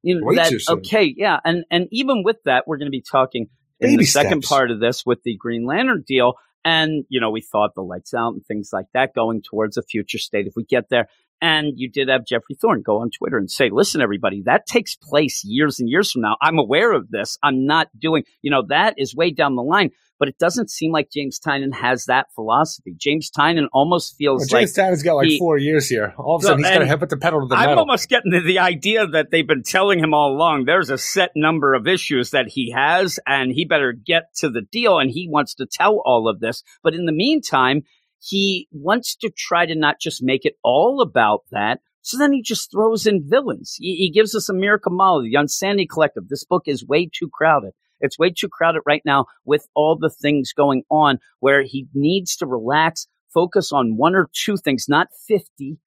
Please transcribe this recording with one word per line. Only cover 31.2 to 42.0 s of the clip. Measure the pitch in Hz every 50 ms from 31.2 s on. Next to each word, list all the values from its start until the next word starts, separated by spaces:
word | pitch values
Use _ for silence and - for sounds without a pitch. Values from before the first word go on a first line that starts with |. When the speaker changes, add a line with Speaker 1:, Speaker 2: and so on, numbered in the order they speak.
| 180 175 _
Speaker 1:
number | 151 151 156 165 160 139 139 135
of | 127 107 147
issues | 185 180 - - 147 127 123 -
that | - 143 127
he | 107 - 143 127 113
has, | - 131 135 147 165 185 196 185 - - -
and | - 139 139 131 127
he | 127 139 175
better | 151 170 151 139 127 120
get | 120 104 - 165 165 165 _ _
to | - - 151
the | 113 113 104
deal, | _ - 226 240 220 190 156
and | 135 131
he | 117 151 180 170
wants | 151 151 143 - -
to | - 135
tell | - - - 165 202 214 202 -
all | - 127 117 110 113
of | 107 90
this. | 113 113 117 - - _ _ _ _
But | 170 160
in | 170 180
the | 170 156
meantime, | 156 196 269 320 302 - - - 139 131 127 135 151 147 _ _ _ _ _ _ _ -
he | - 196 196 196 196 190 180 - _
wants | - 143 139 170 208 247 240 - -
to | _ - 214 -
try | - - - 185 170 175
to | 160 165
not | 160 151 147 151 -
just | - 170 - - 127
make | 131 131 135 -
it | 151 - _ _
all | 117 123 139 175 233 277 277 240
about | 151 - 131 113 107 107 104 _ _
that. | - 104 101 107 123 - _ _ _ _